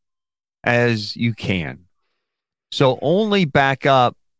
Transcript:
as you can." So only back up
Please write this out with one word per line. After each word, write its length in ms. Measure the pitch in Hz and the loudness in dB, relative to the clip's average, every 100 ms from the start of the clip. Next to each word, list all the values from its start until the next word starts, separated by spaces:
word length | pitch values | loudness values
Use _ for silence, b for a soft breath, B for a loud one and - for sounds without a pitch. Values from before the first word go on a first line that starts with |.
| _ _ _ _ _ _ | _ _ _ _ _ _
as 520 | 120 120 120 110 101 - | -2 0 0 -2 -6 -6
you 200 | 117 110 | -6 -4
can." 500 | - 95 71 92 90 _ _ _ _ _ _ _ _ | -4 -4 -6 -12 _ _ _ _ _ _ _ _ _
So 260 | - 135 - | 0 0 0
only 440 | 135 185 220 202 156 | 0 0 2 0 2
back 400 | 143 135 131 143 | 2 0 0 2
up 320 | 131 120 - _ | 4 2 -2 _